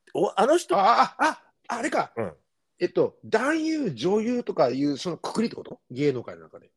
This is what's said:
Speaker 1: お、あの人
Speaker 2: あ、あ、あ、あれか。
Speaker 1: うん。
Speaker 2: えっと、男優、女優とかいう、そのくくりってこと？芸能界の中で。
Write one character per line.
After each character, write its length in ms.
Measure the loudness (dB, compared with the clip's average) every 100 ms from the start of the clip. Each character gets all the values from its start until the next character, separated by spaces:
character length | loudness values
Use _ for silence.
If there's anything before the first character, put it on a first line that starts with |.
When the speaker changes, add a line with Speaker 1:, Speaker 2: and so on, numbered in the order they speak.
| _
Speaker 1:
お、 200 | -2 0 2
あ 60 | 4
の 120 | 2
人 200 | 2 2
Speaker 2:
あ、 240 | 4 4
あ、 140 | 2 0
あ、 260 | -2 -2 _ _ -10
あ 140 | -6
れ 80 | -2
か。 240 | -2 -4 -4
Speaker 1:
う 60 |
ん。 120 | -8 -10 _ _ _ -4
Speaker 2:
え 60 | -2
っ 40 |
と、 280 | 0 0 -2 -2
男 400 | 0 0 0 -2
優、 240 | -2 -4
女 320 | -2 0 0
優 220 | 0 -2
と 100 | -2
か 160 | 2 2
い 140 | 2
う、 140 | -2 -2
そ 120 | -6
の 80 | -8
く 160 | -6
く 80 | -2
り 60 | -2
っ 20 |
て 60 | -4
こ 80 |
と？ 180 | -14 -18 -12
芸 220 | -2 0
能 120 | 0
界 120 | -6 -14
の 80 |
中 160 | -18 -20
で。 100 | -20